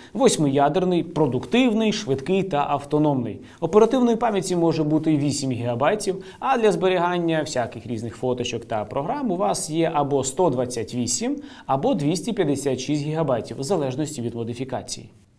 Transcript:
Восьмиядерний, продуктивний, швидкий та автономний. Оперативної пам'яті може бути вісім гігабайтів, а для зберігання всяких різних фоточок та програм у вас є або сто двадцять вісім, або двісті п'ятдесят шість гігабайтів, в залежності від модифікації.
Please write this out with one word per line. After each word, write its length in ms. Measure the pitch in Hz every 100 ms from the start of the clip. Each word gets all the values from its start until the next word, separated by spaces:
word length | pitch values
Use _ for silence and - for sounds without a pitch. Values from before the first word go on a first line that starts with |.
| -
Восьмиядерний, 880 | 202 254 - 147 135 143 180 180 175
продуктивний, 920 | - - 147 123 - 240 254 214 220
швидкий 500 | 214 - - - 190
та 240 | 175 143 143
автономний. 720 | 143 - 151 151 135 113 98 - -
Оперативної 560 | 165 208 220 262 240 226
пам'яті 400 | 233 202 175 175
може 280 | 165 160
бути 320 | 147 156 160 147
вісім 340 | 143 123 135
гігабайтів, 760 | 117 120 120 147 208 202 175 - -
а 200 | 254 254
для 140 | 214
зберігання 680 | 170 185 180 175 180 165 160
всяких 460 | 143 123 113 113 107
різних 300 | 113 113 -
фоточок 480 | 127 123 117 117
та 200 | - 113
програм 460 | 101 139 160 285 254
у 60 | 175
вас 340 | 202 180 -
є 200 | 160 160
або 300 | 147 139 139
сто 260 | 127 185 180
двадцять 440 | 127 123 - 110
вісім, 420 | 123 117 - 240 285 - - -
або 280 | 139 233
двісті 380 | 208 147 180 -
п'ятдесят 480 | 202 151 139 143 127
шість 220 | 135 147
гігабайтів, 560 | 147 156 151 117 - 117
в 40 |
залежності 600 | 135 185 135 127 147 -
від 120 | 117
модифікації. 760 | 113 113 120 131 117 - - - - _